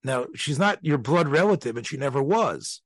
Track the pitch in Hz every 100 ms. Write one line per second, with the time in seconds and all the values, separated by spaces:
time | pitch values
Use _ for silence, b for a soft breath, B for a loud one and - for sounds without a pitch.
0 | 131 131 127 - - 143 202 202 160 147
1 | 113 170 156 147 196 196 123 117 110 151
2 | 139 131 135 214 190 76 - -